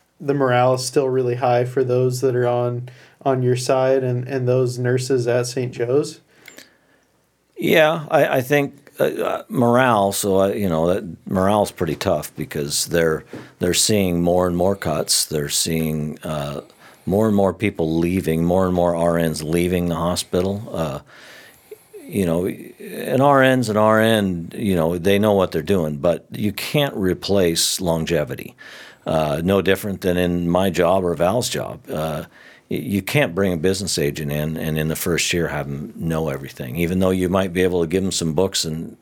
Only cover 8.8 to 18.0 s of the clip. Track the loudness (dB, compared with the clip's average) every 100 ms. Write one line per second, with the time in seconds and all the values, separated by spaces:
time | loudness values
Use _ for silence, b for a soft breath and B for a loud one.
8.8 | -12 -2 -2 -2 -4 -4 -4 0 4 4
9.8 | 4 4 2 0 0 2 2 2 0 2
10.8 | 2 0 -4 -12 -4 0 2 2 2 -2
11.8 | -4 -2 -2 -2 -4 -10 -8 -6 -4 -4
12.8 | -2 0 2 0 -6 B B B -2 0
13.8 | 2 2 2 0 2 2 2 2 0 0
14.8 | -2 -4 -2 -2 -2 -4 -4 -4 -2 -2
15.8 | -2 -2 -6 -8 -8 -6 -6 -10 -14 _
16.8 | B B -2 2 2 4 2 2 -4 -2
17.8 | -2 0